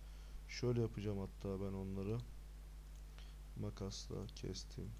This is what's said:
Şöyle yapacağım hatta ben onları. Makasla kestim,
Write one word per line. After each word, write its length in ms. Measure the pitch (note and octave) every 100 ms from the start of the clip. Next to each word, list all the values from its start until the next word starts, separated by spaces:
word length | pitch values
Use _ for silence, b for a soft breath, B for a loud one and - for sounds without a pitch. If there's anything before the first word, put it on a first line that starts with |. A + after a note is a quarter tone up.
| B B B B -
Şöyle 340 | - B2 A#2+
yapacağım 380 | A2+ A2+ G2+ G2
hatta 420 | F#2+ - G2+ F#2+
ben 120 | G2
onları. 460 | F#2+ F#2+ G2 G2 A#2 B2 - - - - - - - - B B B - -
Makasla 680 | G#2 G#2 G2 G#2+ - G2 G2
kestim, 640 | - F#2 F2+ - - G#2 A2